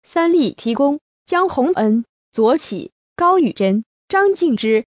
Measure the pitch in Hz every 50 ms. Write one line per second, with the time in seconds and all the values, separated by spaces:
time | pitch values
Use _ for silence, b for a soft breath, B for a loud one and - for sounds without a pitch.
0 | _ _ - 339 330 339 339 349 269 190 - - - 233 233 220 277 285 294 302
1 | _ _ _ _ _ - 359 349 370 370 - - 247 330 370 - 220 214 220 233
2 | 233 _ _ _ _ _ _ - 220 220 277 311 - - 214 175 - - _ _
3 | _ _ _ - - 349 381 370 311 214 - - 196 190 190 214 220 _ _ _
4 | _ _ - 381 392 403 392 392 359 320 233 202 - 220 220 220 226 _ _